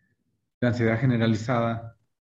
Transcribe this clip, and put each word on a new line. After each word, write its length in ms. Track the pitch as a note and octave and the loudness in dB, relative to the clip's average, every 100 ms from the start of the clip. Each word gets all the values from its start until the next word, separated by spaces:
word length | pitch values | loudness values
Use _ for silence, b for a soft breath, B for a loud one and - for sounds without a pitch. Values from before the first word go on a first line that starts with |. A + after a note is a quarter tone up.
| _ _ _ _ _ _ | _ _ _ _ _ _
de 60 | B2 | -2
ansiedad 320 | A2+ A2+ A2+ | 0 0 2
generalizada. 960 | C3+ A#2+ A2+ G#2+ - A#2+ A#2 A2+ A2 - _ _ _ | 2 2 2 0 0 -2 -2 -4 -10 -18 _ _ _